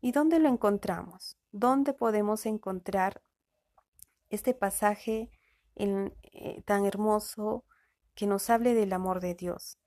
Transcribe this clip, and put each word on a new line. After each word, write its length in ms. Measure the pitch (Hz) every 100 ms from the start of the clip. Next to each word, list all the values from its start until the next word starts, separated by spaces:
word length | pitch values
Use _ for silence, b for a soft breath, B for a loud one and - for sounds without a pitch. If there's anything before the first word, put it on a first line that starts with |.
¿Y 120 | 247
dónde 260 | 262 302 330
lo 100 | 311
encontramos? 880 | 247 208 202 - 185 185 - - - _
¿Dónde 420 | 202 240 269 277
podemos 540 | 277 233 208 208 214 226
encontrar 760 | 214 190 185 180 196 185 - _ _ _ _ _ _ _ _ - _ _
este 260 | 208 - 254
pasaje 720 | 196 - 208 208 - 220 233 _ _ _ _ -
en, 400 | 202 196 196 -
eh, 400 | - - - -
tan 240 | - 202 202
hermoso 800 | 196 214 214 208 - 214 226 - _ _ _ _ -
que 100 | 202
nos 240 | 196 -
hable 240 | 233 233
del 200 | 233 202
amor 260 | 185 185 185
de 160 | 180 175
Dios? 420 | 175 170 - -